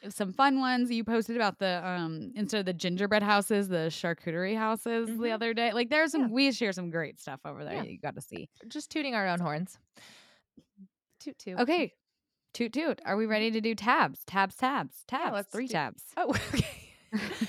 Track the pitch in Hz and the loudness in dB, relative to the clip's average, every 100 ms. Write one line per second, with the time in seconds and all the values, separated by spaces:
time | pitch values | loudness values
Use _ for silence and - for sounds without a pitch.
0 | 208 - 196 185 269 269 254 247 247 226 | -8 -4 -2 4 4 6 2 2 2 0
1 | 220 233 226 233 208 - 190 180 180 180 | 2 0 0 0 0 2 0 0 -2 -2
2 | 165 160 98 196 208 214 185 175 185 180 | -4 -6 -8 -4 -2 0 -2 -2 -2 0
3 | 202 214 202 208 196 208 196 175 160 156 | 2 4 4 4 4 0 2 0 0 -2
4 | 175 165 175 165 190 220 220 226 240 226 | -2 -2 -4 -2 -2 0 0 -2 -2 -2
5 | 226 226 233 220 233 226 233 220 240 302 | -2 -2 -2 0 0 0 2 2 2 4
6 | 320 311 247 233 277 226 220 180 175 165 | 4 2 2 4 4 4 0 -2 -4 -4
7 | 143 - - 135 151 143 147 - - - | -4 -8 -12 -10 -10 -10 -8 -6 -8 -8
8 | 147 - - - - _ 226 302 - 320 | -8 -8 -12 -12 -14 _ -12 -12 -6 -4
9 | 277 233 190 175 170 151 185 - _ - | -2 0 0 0 0 -2 -6 -10 _ -20
10 | - - - _ _ - _ 202 190 _ | -20 -20 -20 _ _ -20 _ -20 -20 _
11 | _ _ - - - 180 240 349 254 - | _ _ -16 -12 -6 0 4 4 2 -4
12 | _ _ _ _ _ - 233 254 320 226 | _ _ _ _ _ -4 -2 0 0 -2
13 | - 196 220 214 220 220 220 220 214 294 | 0 0 2 2 2 2 0 0 2 4
14 | 175 139 - 190 196 - 262 277 151 - | 2 -2 -4 0 0 0 0 0 -2 -10
15 | - 254 320 208 202 208 254 185 135 - | -8 -4 -2 -2 -4 -6 -2 -2 -2 -6
16 | - - 359 - - 269 - - - - | -8 -2 0 0 0 0 0 -6 -18 -20
17 | _ 214 208 - | _ -6 -4 -4